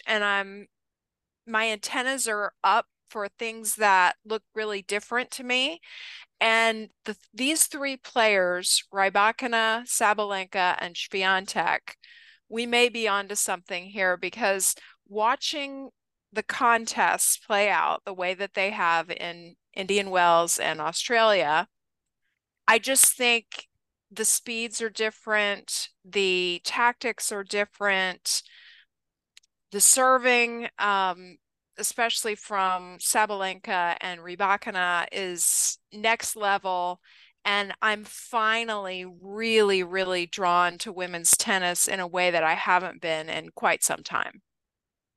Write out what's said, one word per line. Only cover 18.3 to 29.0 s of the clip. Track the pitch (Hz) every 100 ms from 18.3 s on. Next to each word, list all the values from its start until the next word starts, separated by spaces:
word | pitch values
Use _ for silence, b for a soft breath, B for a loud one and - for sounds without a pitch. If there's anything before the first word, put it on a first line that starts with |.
that | 185 196
they | 202 196
have | 214 175 165 170
in | - 170 170 170 - _
Indian | - 190 202 196
Wells | 185 175 170 170 -
and | 160 160
Australia, | 156 - - 233 220 196 147 160 - _ _ _ _ _ _ _ _ _ -
I | 226
just | 254 269 - -
think | 247 233 - - - _ _ _ _
the | 196
speeds | 214 - - 226 226 202
are | 226
different, | 196 220 - 226 214 202 202 - - - _
the | 185 202 190 180 180 175
tactics | - - 240 233 240 208 -
are | 208
different, | 196 202 208 - 202 190 185 175 - - B B B B B _